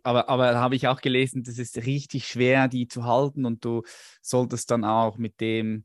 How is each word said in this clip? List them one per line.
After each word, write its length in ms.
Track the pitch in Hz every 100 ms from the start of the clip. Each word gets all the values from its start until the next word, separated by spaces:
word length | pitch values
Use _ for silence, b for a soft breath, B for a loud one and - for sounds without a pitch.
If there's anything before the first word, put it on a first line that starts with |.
aber, 260 | 127 123 110
aber 240 | 127 127
da 80 | 120
habe 160 | 123 127
ich 120 | 127
auch 120 | 131
gelesen, 420 | 139 127 131 131
das 160 | 123 120
ist 180 | 120 117
richtig 420 | 117 143 - 143 -
schwer, 420 | 120 127 135 131
die 200 | 123 120
zu 160 | 123
halten 400 | 120 120 143 143
und 200 | 123 117
du 180 | 120 117 113 B B B
solltest 480 | - 127 123 120 -
dann 140 | 117
auch 340 | 107 110 113 107
mit 220 | 113 -
dem 440 | 110 113 110 110